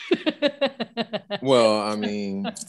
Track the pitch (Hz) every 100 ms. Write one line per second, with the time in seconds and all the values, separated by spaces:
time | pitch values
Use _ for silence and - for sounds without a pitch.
0 | - - 311 - 285 - 269 - 226 233
1 | 226 220 - 202 131 127 110 107 104 107
2 | 104 104 101 98 101 -